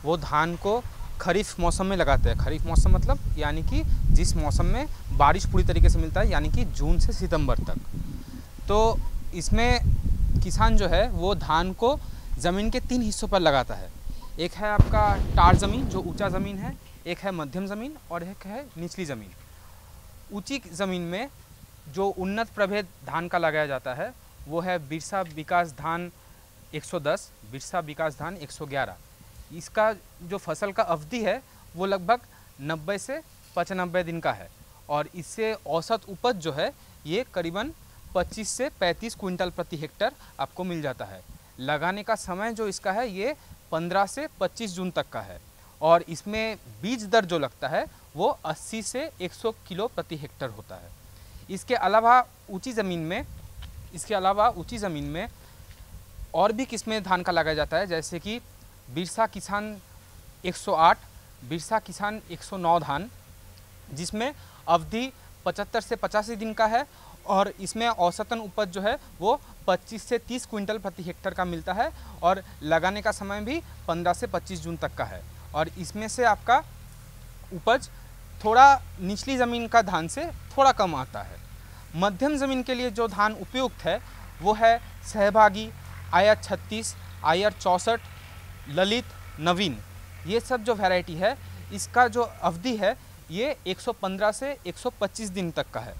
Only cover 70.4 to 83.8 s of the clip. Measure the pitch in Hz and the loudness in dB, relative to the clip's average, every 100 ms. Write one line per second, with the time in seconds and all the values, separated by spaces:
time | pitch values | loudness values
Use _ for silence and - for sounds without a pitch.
70.4 | - 214 196 220 196 175 175 170 196 185 | -6 -6 -4 -4 -6 -8 -10 -6 -6 -4
71.4 | 180 170 160 185 285 - - - 170 190 | -4 -4 -4 -2 -2 -4 -16 0 2 2
72.4 | - - 151 160 180 202 214 202 196 208 | -2 -10 0 2 2 0 -2 -2 -4 -6
73.4 | 208 320 - - - 170 175 175 - 175 | -4 -6 -6 -12 -4 0 0 0 -2 -4
74.4 | - 185 160 165 151 - 120 92 - - | -6 -10 -8 -6 -6 -4 -6 -6 -14 -16
75.4 | - 147 160 - 170 208 214 - 240 202 | -8 -4 -4 -4 -10 -8 -8 2 2 2
76.4 | - 262 - - - - - - - - | 4 2 2 -16 -18 -18 -18 -18 -18 -18
77.4 | - 185 220 254 - - - - - - | -12 -4 2 2 0 -14 -18 -18 -18 -6
78.4 | 214 233 277 269 - - 185 208 - 262 | 4 10 10 10 2 -6 -4 -4 -2 0
79.4 | 240 240 226 233 202 180 160 - 330 - | 2 0 4 4 4 0 -2 -4 -6 -8
80.4 | - - 269 - 190 147 131 107 92 85 | -8 6 6 6 2 0 -6 -8 -10 -14
81.4 | - - - - - 156 196 180 277 294 | -16 -16 -16 -18 -12 0 0 2 0 0
82.4 | 269 262 247 247 247 214 233 185 208 220 | 0 -2 -2 -2 -2 -2 -2 2 0 0
83.4 | 196 254 254 - | -6 -2 -2 -2